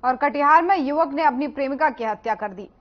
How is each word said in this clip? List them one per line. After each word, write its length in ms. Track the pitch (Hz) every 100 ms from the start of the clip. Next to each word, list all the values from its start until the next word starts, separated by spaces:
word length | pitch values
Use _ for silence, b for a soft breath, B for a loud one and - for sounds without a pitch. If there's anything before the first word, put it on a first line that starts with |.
| 247
और 100 | 254
कटिहार 460 | 285 285 285 311
में 160 | 339 392
युवक 360 | 269 294 320
ने 100 | 277
अपनी 240 | 311 247 294
प्रेमिका 420 | 294 269 269 311
की 140 | 226
हत्या 320 | 220 208 226 214
कर 160 | 214
दी 180 | 190 196 _